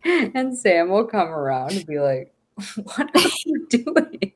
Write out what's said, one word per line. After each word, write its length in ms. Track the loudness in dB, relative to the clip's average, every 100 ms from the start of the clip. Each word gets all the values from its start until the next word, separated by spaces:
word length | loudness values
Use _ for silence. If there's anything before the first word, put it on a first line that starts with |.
and 520 | 0 0 0 -2 -4 0
Sam 320 | 4 4 4
will 160 | 2 0
come 220 | 0 -2
around 440 | -2 -2 -2 0
and 140 | -2 0
be 120 | -2
like, 340 | 0 0 -6 _ _ -16
<laughs> 200 | -14 -12
What 340 | -12 -6 0
are 160 | 2 2 0
you 220 | -4 -4 0
doing? 640 | -2 2 0 0 -4 -10